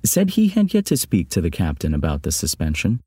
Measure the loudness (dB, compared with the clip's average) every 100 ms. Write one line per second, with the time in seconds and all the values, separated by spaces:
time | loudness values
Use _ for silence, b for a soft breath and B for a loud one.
0 | 2 2 2 2 2 2 2 0 0 -2
1 | 2 -2 0 -2 -2 0 -2 0 -2 0
2 | 0 -2 -4 -4 -4 -4 -4 -2 -2 -2